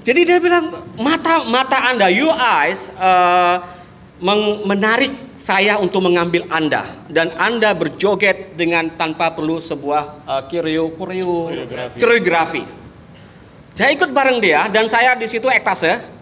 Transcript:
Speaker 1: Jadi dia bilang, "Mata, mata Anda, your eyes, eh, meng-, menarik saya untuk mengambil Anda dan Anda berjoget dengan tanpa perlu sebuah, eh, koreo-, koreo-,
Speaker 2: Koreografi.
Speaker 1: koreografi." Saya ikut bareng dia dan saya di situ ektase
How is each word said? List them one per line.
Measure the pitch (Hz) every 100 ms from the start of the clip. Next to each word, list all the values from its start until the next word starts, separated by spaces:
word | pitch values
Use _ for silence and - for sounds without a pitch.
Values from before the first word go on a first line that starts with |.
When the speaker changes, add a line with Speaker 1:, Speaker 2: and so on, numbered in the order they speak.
Speaker 1:
Jadi | - 269 339
dia | 359
bilang, | 349 349 320 - - -
"Mata, | 240 320 330 330 247
mata | 240 254 262 233
Anda, | 247 190
your | 196 302 320
eyes, | 247 175 147 190 - -
eh, | 185 185 180 180 175 180 - - - - - -
meng-, | 180 208 214 208 202
menarik | 196 214 233 269 - - -
saya | - 196 202 208
untuk | 185 190
mengambil | 185 175 170 170 170
Anda | 160 156 127 95 - -
dan | 151 165 165
Anda | 190 233 220
berjoget | 190 160 - 190 196 202 185 - 160
dengan | 170 170 165 -
tanpa | 165 156 170
perlu | 165 156 165
sebuah, | 160 147 143 147 147 - -
eh, | 135 131
koreo-, | 170 160 156 165 160
koreo-, | 185 185 180 170 165
Speaker 2:
Koreografi. | 135 127 123 123 165
Speaker 1:
koreografi." | 220 233 180 170 160 143 101 - - - - - - - - - -
Saya | - 240 302
ikut | 359
bareng | 269 269 247
dia | 202 151 202
dan | 202 220
saya | 233 254 247
di | 220
situ | 226 240
ektase | 233 214 190 165 220 - -